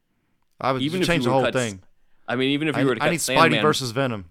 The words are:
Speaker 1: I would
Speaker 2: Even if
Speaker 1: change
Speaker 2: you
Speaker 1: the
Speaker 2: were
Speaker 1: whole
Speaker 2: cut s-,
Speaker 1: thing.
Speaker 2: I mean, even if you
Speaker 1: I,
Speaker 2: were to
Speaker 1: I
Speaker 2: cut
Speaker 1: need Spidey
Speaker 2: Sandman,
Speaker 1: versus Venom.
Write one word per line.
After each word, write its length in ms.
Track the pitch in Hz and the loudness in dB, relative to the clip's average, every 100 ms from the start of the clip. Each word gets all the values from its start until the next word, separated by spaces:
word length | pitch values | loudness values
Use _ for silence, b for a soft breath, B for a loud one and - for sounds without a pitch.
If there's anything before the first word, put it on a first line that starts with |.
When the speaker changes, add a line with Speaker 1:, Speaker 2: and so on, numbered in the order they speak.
| _ _ _ _ _ - | _ _ _ _ _ -6
Speaker 1:
I 100 | 127 | -4
would 80 | 131 | -2
Speaker 2:
Even 180 | 139 185 | -2 0
if 60 | 170 | 0
Speaker 1:
change 160 | 170 | 0
Speaker 2:
you 60 | 123 | 2
Speaker 1:
the 0 | |
Speaker 2:
were 40 | 131 | 2
Speaker 1:
whole 20 | 123 | 2
Speaker 2:
cut 100 | 127 | 0
s-, 160 | 117 | -2
Speaker 1:
thing. 120 | 95 - _ _ - - | -6 -16 _ _ -16 -6
Speaker 2:
I 80 | 123 | -2
mean, 160 | 131 | 0
even 160 | 143 156 | 0 0
if 80 | 120 | 0
you 60 | |
Speaker 1:
I, 20 | 135 | 0
Speaker 2:
were 100 | 113 | 2
to 60 | |
Speaker 1:
I 40 | 151 | 0
Speaker 2:
cut 60 | |
Speaker 1:
need 60 | 165 | 0
Spidey 160 | - 135 | 0 2
Speaker 2:
Sandman, 260 | 160 120 | 4 4
Speaker 1:
versus 300 | 151 151 127 | 2 0 -2
Venom. 340 | 113 135 107 85 | -2 -4 -4 -12